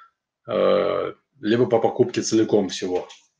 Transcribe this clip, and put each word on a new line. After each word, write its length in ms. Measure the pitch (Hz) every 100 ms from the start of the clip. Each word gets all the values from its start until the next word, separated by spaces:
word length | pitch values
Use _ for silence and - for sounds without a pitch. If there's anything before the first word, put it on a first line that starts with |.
| - _ _ _ -
э, 680 | 98 95 92 92 92 90 - _ _
либо 260 | 104 117 120
по 140 | 110
покупке 420 | 110 - 117 113
целиком 480 | - 110 107 107 95
всего. 380 | - 95 90 - - _ _